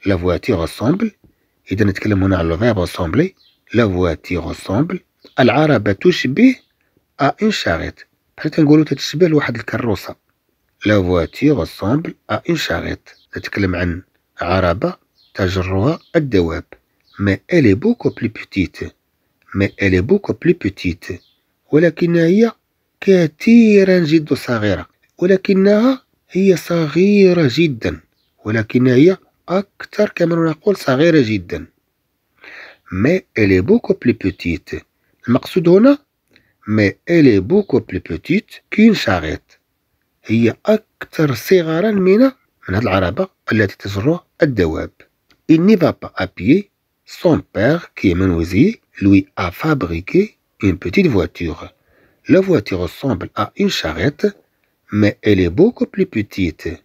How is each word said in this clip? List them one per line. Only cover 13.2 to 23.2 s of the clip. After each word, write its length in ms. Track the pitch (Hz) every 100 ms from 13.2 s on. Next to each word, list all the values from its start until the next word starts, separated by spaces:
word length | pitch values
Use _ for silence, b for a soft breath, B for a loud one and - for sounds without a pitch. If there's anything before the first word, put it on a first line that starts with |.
| _ -
نتكلم 380 | - - 98 87
عن 260 | 90 85 - _ _ _
عربة 520 | 85 92 90 87 170 180 _ _ _
تجرها 680 | - 95 95 90 95 113 165 _ 170
الدواب. 480 | 147 107 82 80 - - _ _ _ -
مي 200 | 101 95 _
إلي 200 | 180 127
بوكو 360 | 98 208 240 139
بلو 200 | - 113
بوتيت، 480 | - - - 90 - - _ _ _ _ _ _ 95
مي 140 | 98 -
إلي 200 | 101 92
بوكو 320 | 101 202 -
بلو 200 | 107 156 180
بوتيت، 420 | 104 - 92 85 - 90 _ _ _ _ _
ولكنها 540 | 147 170 156 175 170 165
هي 260 | 196 226 - _ _ _ _
كثيرا 1000 | - 190